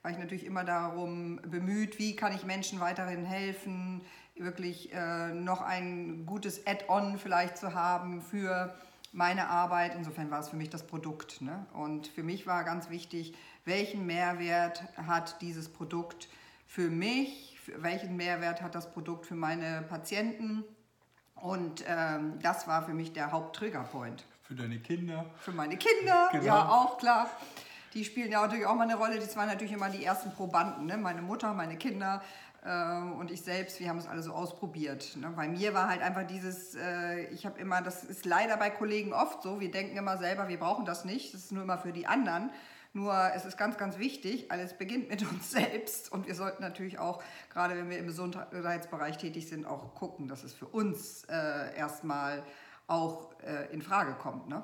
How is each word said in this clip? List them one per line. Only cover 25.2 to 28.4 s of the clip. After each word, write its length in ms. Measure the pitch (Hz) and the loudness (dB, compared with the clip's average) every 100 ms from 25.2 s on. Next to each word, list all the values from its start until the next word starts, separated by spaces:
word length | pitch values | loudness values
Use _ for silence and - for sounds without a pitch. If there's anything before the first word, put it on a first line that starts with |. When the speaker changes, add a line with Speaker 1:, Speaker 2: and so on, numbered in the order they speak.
| 160 - | -6 -8
Speaker 1:
Für 140 | - | -6
meine 260 | 170 151 269 | -2 -2 2
Kinder, 520 | 440 453 381 349 359 | 6 6 8 8 8
Speaker 2:
Genau. 140 | 339 - | 6 8
Speaker 1:
ja, 240 | 208 202 | 8 10
auch 280 | 233 247 - | 8 8 4
klar. 320 | 240 226 240 - - - - - - | 8 8 6 -2 -12 -14 -14 -16 -10
Die 120 | 214 208 | -6 -2
spielen 260 | - 226 | -2 4
ja 100 | 214 | 6